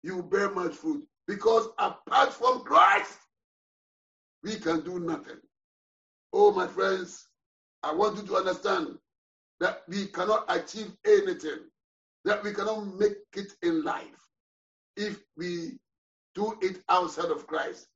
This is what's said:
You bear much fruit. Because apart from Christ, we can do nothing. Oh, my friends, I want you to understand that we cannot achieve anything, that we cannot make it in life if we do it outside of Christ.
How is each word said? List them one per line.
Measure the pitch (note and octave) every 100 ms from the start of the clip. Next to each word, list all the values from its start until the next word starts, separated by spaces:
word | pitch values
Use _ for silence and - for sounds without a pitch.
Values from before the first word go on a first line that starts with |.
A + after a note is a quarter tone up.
You | E3+ F#3
bear | F3 G3 G3+
much | F#3+ E3+
fruit. | - D#3+ D3 - _ -
Because | G3+ A3 A3+ A3 -
apart | - - - - -
from | - - -
Christ, | - - - - - - _ _ _ _ _ _ _ _ _ _ _ _
we | F#3 G#3+
can | D#3+ D#3+
do | D#3 F3+
nothing. | E3+ D3+ - - _ _ _ _ _ _ _ _ _
Oh, | F#3+ G#3
my | F#3+ F3
friends, | F3+ F#3+ F#3 F3 - _ _ _ _ _ _
I | C#3+
want | D#3+ G#3 G3+
you | G3+
to | -
understand | F#3+ F3+ G3+ F#3 D#3 - _ _ _ _ _ _
that | F3+ - -
we | G3 F#3+
cannot | E3+ F#3+ A3 -
achieve | F3 - G#3 G3 -
anything, | G#3 G#3 F#3 F3 D3+ - - _ _ _ _ _
that | F#3+ -
we | G3+
cannot | G3+ G3+ G#3+ G3+ F#3
make | G#3 - _
it | G3+ G3 -
in | E3+ D#3+
life | D3 D3 - _ _ _ _ _ _ _ _ -
if | G#3 - _ -
we | F3 F3 E3 - _ _ _ _ _
do | - G#3+ G#3+
it | F#3+ F#3+ -
outside | F3+ E3+ D#3 E3+
of | D3 -
Christ. | D#3+ A3+ - -